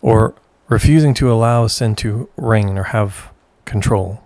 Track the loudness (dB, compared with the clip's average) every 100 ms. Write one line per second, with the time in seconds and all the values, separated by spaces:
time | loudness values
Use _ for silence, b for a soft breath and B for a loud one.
0 | 4 2 2 -2 _ _ _ 0 4 4
1 | 4 2 2 2 2 2 0 -2 -4 -2
2 | -4 -6 -8 -8 0 0 0 -4 -4 -4
3 | -4 -6 -20 _ _ _ -8 -4 -2 -2
4 | -4 -10